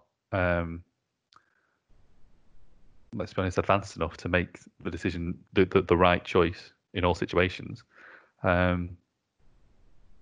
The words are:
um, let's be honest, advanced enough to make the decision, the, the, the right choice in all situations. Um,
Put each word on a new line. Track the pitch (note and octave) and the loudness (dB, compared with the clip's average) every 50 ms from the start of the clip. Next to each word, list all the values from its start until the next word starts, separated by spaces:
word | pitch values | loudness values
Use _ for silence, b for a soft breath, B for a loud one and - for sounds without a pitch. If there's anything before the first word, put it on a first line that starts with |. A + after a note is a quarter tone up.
| _ _ _ _ _ _ | _ _ _ _ _ _
um, | - G2 F2+ F2 F2 E2+ E2+ E2+ E2+ E2+ F2 _ _ _ _ _ _ _ _ _ _ - _ _ _ _ _ _ _ _ _ _ - - - - - - - - _ - _ _ - - - - - - - - - - - _ - | -4 -2 0 0 0 0 -2 -4 -8 -12 -14 _ _ _ _ _ _ _ _ _ _ -20 _ _ _ _ _ _ _ _ _ _ -20 -20 -20 -20 -20 -20 -20 -20 _ -20 _ _ -20 -20 -20 -20 -20 -20 -20 -20 -20 -20 -20 _ -10
let's | A2+ - - - | -10 -10 -8 -4
be | - | -4
honest, | F#2+ F#2 F2 - | -2 -2 0 0
advanced | F2 - G2 G2+ G2 - - | 2 2 2 2 0 -4 -8
enough | - E2 E2 - - | -6 -6 -6 -6 -6
to | - F2+ | -6 -2
make | F2 F2+ F2 - - - - - _ - | 0 0 0 -2 -6 -16 -20 -20 _ -12
the | - F#2 | -10 -10
decision, | F2 E2 - G2+ E2+ F2+ E2+ E2+ F2 - - _ - | -8 -4 -4 -4 -4 -4 -4 -6 -8 -10 -12 _ 0
the, | G#2 F#2+ | 2 2
the, | F#2 - G2 | 4 2 2
the | F2+ - F2+ E2+ | 2 4 4 4
right | F2+ F2+ F2 F2 - | 6 6 4 2 0
choice | - - F#2+ E2+ E2 F2 - - - _ _ _ _ - | 0 2 2 2 2 0 -6 -14 -20 _ _ _ _ -6
in | G2+ F2 | -2 0
all | F2+ E2+ | 0 0
situations. | - - - - E2+ F2+ F2+ - - - - - - - _ b b b b b b b b b b - | 0 -2 -2 0 2 0 0 0 -6 -12 -12 -12 -14 -16 _ b b b b b b b b b b 0
Um, | F#2+ F2+ F2+ F2+ F2+ F2+ F2+ F2 F2 F2+ - _ _ _ _ _ _ _ _ - - - _ _ - _ _ _ - - - - - - - | 2 4 4 4 2 2 0 -2 -6 -10 -14 _ _ _ _ _ _ _ _ -20 -20 -20 _ _ -20 _ _ _ -20 -20 -20 -20 -20 -20 -20